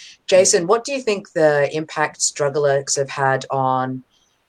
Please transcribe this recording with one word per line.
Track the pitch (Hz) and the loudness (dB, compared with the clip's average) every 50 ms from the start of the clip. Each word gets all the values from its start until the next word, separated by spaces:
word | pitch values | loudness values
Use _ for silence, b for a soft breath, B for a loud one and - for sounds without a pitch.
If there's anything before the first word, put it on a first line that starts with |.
| B B B B B | B B B B B
Jason, | - 190 185 190 - 220 196 170 | 2 4 4 4 4 2 0 2
what | 170 214 233 233 | 2 0 0 0
do | - 277 | -4 -6
you | 269 | -4
think | 262 226 208 190 190 - _ | -2 -2 -4 -4 -6 -8 _
the | 175 156 151 147 147 143 139 - | 2 2 4 4 4 0 0 -2
impacts | 156 160 156 - 160 151 147 - - - - | -6 -8 -6 -4 -4 -4 -4 -2 -4 -6 -6
drug | - - 147 143 139 | -4 -2 -4 -2 -2
alerts | 151 147 143 139 143 139 - - | 0 0 2 2 0 -2 -2 -4
have | 143 139 135 | -4 -4 -4
had | - - 139 135 135 131 131 - | -4 -2 0 0 0 0 -2 -4
on, | 131 135 131 131 131 131 127 127 131 131 127 _ _ _ _ _ _ _ _ | -4 -2 0 0 0 0 -2 -4 -6 -8 -12 _ _ _ _ _ _ _ _